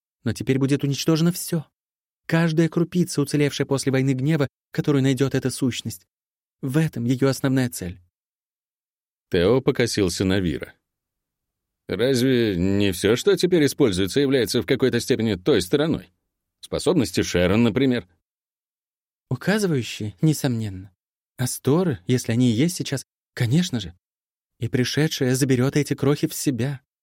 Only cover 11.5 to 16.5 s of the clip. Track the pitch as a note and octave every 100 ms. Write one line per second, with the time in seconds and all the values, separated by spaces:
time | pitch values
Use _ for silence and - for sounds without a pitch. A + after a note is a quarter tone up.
11.5 | _ _ _ - F#2+ B2+ B2+ C3 B2 A2
12.5 | F2+ F#2 G2 G2+ F2+ G2+ A#2+ - F#3+ F3+
13.5 | F3+ C#3+ - C3 F2+ G2 C3+ C#3 C3+ G#2+
14.5 | B2 A2+ C3 B2+ A#2 - A#2 A2 F#2 D#3
15.5 | A#2 F#2 C#3+ D#3+ G#2+ - _ _ _ _